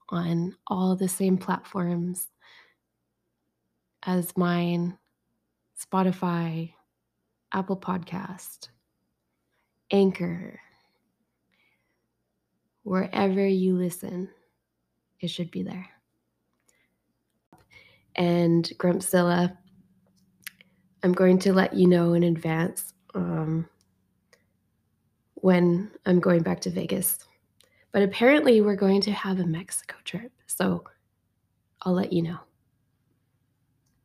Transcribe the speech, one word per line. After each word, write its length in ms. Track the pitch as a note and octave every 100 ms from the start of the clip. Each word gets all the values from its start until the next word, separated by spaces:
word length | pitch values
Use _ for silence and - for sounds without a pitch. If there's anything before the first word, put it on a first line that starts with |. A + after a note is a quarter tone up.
| -
on 480 | E3+ E3+ E3+ F3 - -
all 280 | F#3 F#3 F#3
the 120 | F#3+
same 300 | - F#3+ F#3
platforms 880 | F#3+ F3+ - G3 F3 F3 F3 F3+ - _ _ - _ _ _ _ _ _ _ _ _ _ _ _ _ _
as 320 | - F3+ F3 -
mine, 640 | F3 F3 F3 F3 F3 - _ _ _ _ _ _ _ -
Spotify, 920 | - F#3+ F#3 F3+ F3+ E3+ E3 D#3+ E3 - _ _ _ _ _ _ _
Apple 240 | F#3+ F#3+ F#3+
Podcast, 920 | F#3 F3+ D#3+ F3+ G3 F#3 - - - _ _ _ _ _ _ _ _ _ _ _ -
Anchor. 680 | G3 F#3+ F3+ F3 E3+ - - _ _ _ _ _ _ _ _ _ _ _ _ _ _ _ _ _ _ _ _ _ _
Wherever 640 | G#3+ F#3 F#3+ F#3+ G3 F#3+ G3
you 300 | F#3+ F#3 F#3
listen, 520 | F3+ - F#3+ F3+ - _ _ _ _ _ _ _ _ _
it 80 | E3+
should 220 | - E3
be 120 | F#3
there. 240 | F#3 F3+ F#3 _ _ _ _ _ _ _ _ _ _ _ _ _ _ _ _ - _ - - _ _ -
And 500 | F3 F3 E3+ E3+ E3 -
Grumpzilla, 760 | F3+ F3+ - F3+ F3 F3 F3 - _ _ _ _ _ _ _ _ - - _ _ _ _
I'm 120 | F#3
going 260 | F3+ F#3 F#3
to 140 | G3
let 220 | F#3+ F#3 -
you 120 | F3+
know 260 | F3 E3+
in 100 | E3+
advance, 680 | F3 E3 E3 D#3+ E3+ - - - _
um, 560 | F#3+ F3 E3 D#3 D#3+ E3 _ _ _ _ _ _ _ _ _ _ _ _ _ _ _ _ -
when 540 | F#3 F3+ F3 E3+ G#3+ - -
I'm 140 | F3+
going 240 | F#3 E3+
back 160 | E3 F3
to 80 | F#3
Vegas. 500 | F3+ F3 G3 F#3 - - _ _ _ _ _ _
But 100 | G3
apparently 560 | G3 - A#3+ D4 C#4+ A3+
we're 160 | G#3 G3
going 240 | G3 G3
to 100 | G3+
have 260 | G3 G3 F#3+
a 60 | E3+
Mexico 500 | D#3+ F#3+ - - -
trip, 300 | - F3+ A#3 _ -
so 360 | - D#3+ F3 - _ _ _ _ _ _ _ _ _
I'll 120 | F#3
let 180 | F3+ G3+
you 120 | F3
know. 160 | E3 F3+ - _ _ _ _ _ _ _ _ _ _ _ _ _ _ _